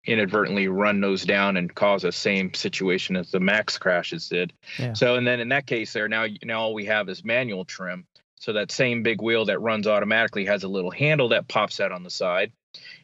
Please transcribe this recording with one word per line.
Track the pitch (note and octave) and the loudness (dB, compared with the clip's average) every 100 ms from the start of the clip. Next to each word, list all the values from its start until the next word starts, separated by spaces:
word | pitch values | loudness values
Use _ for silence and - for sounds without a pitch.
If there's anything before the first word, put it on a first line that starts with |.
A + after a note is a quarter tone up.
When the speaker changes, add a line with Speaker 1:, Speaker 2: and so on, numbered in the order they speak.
Speaker 1:
inadvertently | - A2+ G2 G#2+ F#2+ G2+ F#2+ | 2 2 4 2 2 2 2
run | F#2 G#2 G2+ | 2 2 4
nose | G2+ F#2+ | 2 0
down | F2+ G2+ G2+ F#2+ | 2 2 2 2
and | F2 | -2
cause | - G2+ G2 | 2 2 4
the | F2 | 0
same | - G#2+ G2 F#2 | 0 0 2 0
situation | - G#2 - F#2+ F2+ - F#2 | -4 -4 -2 0 0 0 -4
as | E2+ | -2
the | F#2+ | 0
Max | F#2 G#2+ G#2 - | 2 2 0 -2
crashes | F#2+ F2 D#2+ E2+ - | 2 0 0 -8 -4
did. | F2 F2 _ - - | -2 -2 _ -14 -6
Speaker 2:
Yeah. | B2 | -4
Speaker 1:
So, | A2 B2 | 2 2
and | B2 B2 | 4 2
then | B2 | 0
in | A#2 | 0
that | C#3 | -2
case | C3+ A#2+ G#2+ | 0 -4 -2
there, | A2+ G#2+ | -4 -2
now, | A2 A2 G#2 | -2 -2 -6
now | A#2 A2+ | -6 -2
all | A2+ | -2
we | A2 | -4
have | G2+ G#2+ G2 | 0 0 -2
is | F2+ | -6
manual | G#2+ A#2+ B2+ F#2+ | -2 0 0 -6
trim. | F2+ - F2+ F2+ - _ _ _ | -8 -10 -10 -10 -14 _ _ _
So | - | -4
that | G#2 G2+ | -4 -4
same | - B2+ A#2+ | 0 0 2
big | A2+ G#2+ | 0 0
wheel | A2 A2+ | 0 2
that | G#2+ F#2+ | 2 0
runs | A2+ A2 G#2 | 0 0 2
automatically | G#2 G2+ A2 A2 G#2+ | 2 4 2 2 0
has | F#2+ G2+ | 0 0
a | F#2+ | 0
little | G2 F2+ | -4 -4
handle | - D3 D3+ A#2+ | 0 2 2 4
that | A2 - | 2 0
pops | A2+ G#2 - | -2 -2 -2
out | G2 | -2
on | F2+ | -4
the | F2+ | -10
side. | - F#2 F2+ A2 _ _ - - - | -4 0 0 -2 _ _ -20 -20 -20